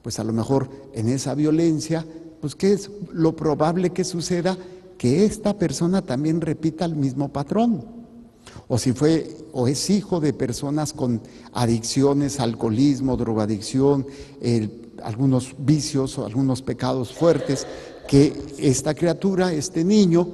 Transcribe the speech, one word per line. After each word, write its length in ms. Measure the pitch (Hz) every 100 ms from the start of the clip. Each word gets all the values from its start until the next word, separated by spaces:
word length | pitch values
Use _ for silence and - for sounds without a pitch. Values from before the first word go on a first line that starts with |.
pues, 180 | 120 110
a 40 |
lo 100 | 110
mejor 360 | 113 110 135 131 - -
en 160 | 120 110
esa 240 | 135 143
violencia, 720 | 139 151 156 170 156 - 165 165 - - -
pues, 160 | 147
¿qué 180 | - 196
es 180 | 196 - - 175
lo 240 | 170 160
probable 540 | 160 156 147 156 175 180
que 140 | 180
suceda? 520 | 180 170 160 180 175 185 - - - -
Que 260 | 120 147
esta 320 | 208 - 208 202
persona 460 | 165 139 175 190
también 380 | 185 127 156 165
repita 440 | 160 147 160 156
el 100 | 170
mismo 340 | 151 135 127 139
patrón. 540 | 143 147 202 240 180 - - - - - _ - - -
O 100 | 123
si 160 | 131
fue 420 | 113 147 160 - - -
o 160 | 131 123
es 220 | 151 -
hijo 300 | 208 208 175
de 120 | 151
personas 600 | - 131 120 139 151 147
con 280 | - 127 117 - - -
adicciones, 880 | 110 120 117 - 131 139 143 139 135
alcoholismo, 760 | 117 110 117 110 143 131 135 120
drogadicción, 880 | 120 110 104 107 110 131 139 139 131 - - -
el, 500 | 120 117 107 - - -
algunos 520 | - 113 135 127 127 -
vicios 640 | 131 151 - 135 131 -
o 60 |
algunos 360 | 107 117 135 127
pecados 500 | - 123 127 131 120
fuertes, 540 | - 165 156 - 135 - - - - -
que 260 | 139 143 - - -
esta 340 | 151 127 156
criatura, 600 | 147 170 165 196 180 185
este 300 | 156 139 165
niño 440 | 175 214 185 165 175